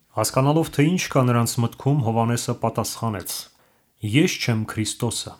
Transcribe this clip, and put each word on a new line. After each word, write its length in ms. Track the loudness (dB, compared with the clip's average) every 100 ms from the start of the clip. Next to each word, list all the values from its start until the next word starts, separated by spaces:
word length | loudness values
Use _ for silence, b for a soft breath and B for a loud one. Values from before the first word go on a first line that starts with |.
| _ -2
Հասկանալով, 500 | 0 2 2 2 0
թե 140 | 2 2
ինչ 180 | 2 0
կա 160 | 2
նրանց 300 | 4 4 2 0
մտքում, 440 | -2 -2 0 2
Հովհաննեսը 540 | 2 2 2 0 -2 -2
պատասխանեց. 760 | -2 -2 -4 -4 -4 -4 -6 -10 -12 _ _ _ _ _
«Ես 300 | 0 2 2 0
չեմ 260 | -2 0 -2
Քրիստոսը»։ 680 | -4 -4 -2 -4 -4 -8 -14